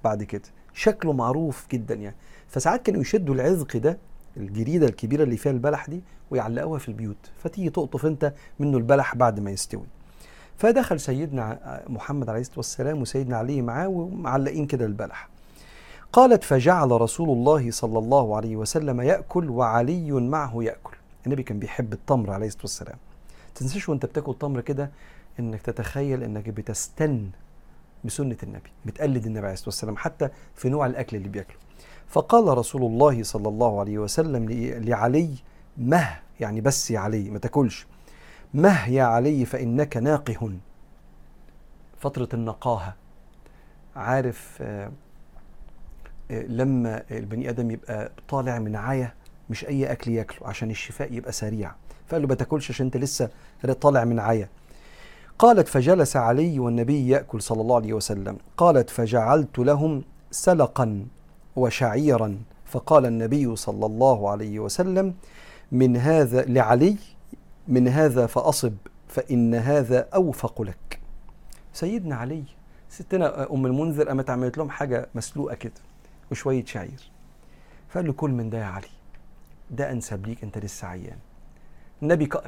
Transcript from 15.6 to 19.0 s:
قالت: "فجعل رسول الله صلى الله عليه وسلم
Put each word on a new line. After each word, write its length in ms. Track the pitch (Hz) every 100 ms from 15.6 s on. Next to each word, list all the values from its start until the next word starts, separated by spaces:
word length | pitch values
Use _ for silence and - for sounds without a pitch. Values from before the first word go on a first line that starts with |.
| - - - - -
قالت: 320 | - 262 226 -
"فجعل 460 | 135 127 180 139
رسول 380 | 117 113 - 165
الله 400 | 127 123 156 120
صلى 280 | 113 117 110
الله 380 | 110 139 117 107
عليه 200 | 113 110
وسلم 440 | 110 165 151 123